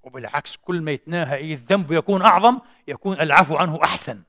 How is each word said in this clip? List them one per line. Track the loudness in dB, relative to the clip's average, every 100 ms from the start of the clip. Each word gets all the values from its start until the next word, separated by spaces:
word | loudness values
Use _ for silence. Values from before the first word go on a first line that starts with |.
وبالعكس | -20 -16 -8 -8 -8 -18
كل | -6 -4
ما | -4
يتناهى | -8 -6 -6 -4 -6
إيه | -6
الذنب | -10 -2 -2 0
يكون | -2 0 4
أعظم، | 4 6 4 2 -8 _ -14
يكون | -8 -6 -2
العفو | 4 4 4 2
عنه | 0 0
أحسن. | -2 -2 -8 -10